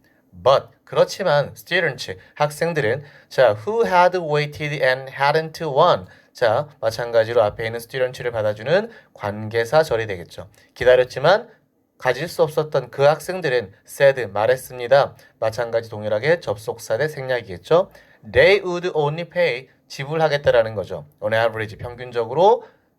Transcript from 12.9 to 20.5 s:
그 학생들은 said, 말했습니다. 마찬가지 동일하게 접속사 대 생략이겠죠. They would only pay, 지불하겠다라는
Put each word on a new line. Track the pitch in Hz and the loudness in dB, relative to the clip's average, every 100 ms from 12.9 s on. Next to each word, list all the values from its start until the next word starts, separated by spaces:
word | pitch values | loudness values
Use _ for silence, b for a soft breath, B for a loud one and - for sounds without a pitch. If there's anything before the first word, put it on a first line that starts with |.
그 | - | 2
학생들은 | 143 151 - 185 160 123 95 b | 2 2 -4 -6 -2 -2 -2 b
said, | _ - 139 131 107 | _ 2 2 4 -4
말했습니다. | 101 113 131 - 127 120 135 123 - b - | -2 0 0 -2 -10 2 4 4 -4 b -6
마찬가지 | 110 110 117 117 113 | -4 -4 -4 -4 -4
동일하게 | 107 107 107 139 170 | -8 -4 -2 0 0
접속사 | - 104 - 113 - 113 | -2 -8 -6 -10 -6 -2
대 | 151 | -2
생략이겠죠. | 147 131 123 98 87 - 165 - b b b 110 | -4 -4 -4 -4 -12 2 2 2 b b b -4
They | 120 165 202 | 4 6 6
would | 185 175 175 | 2 -4 -4
only | 156 147 160 170 | -2 -2 -2 -8
pay, | 180 170 123 131 b _ | -2 0 -2 -10 b _
지불하겠다라는 | - 135 160 156 143 135 | -12 -6 0 0 0 2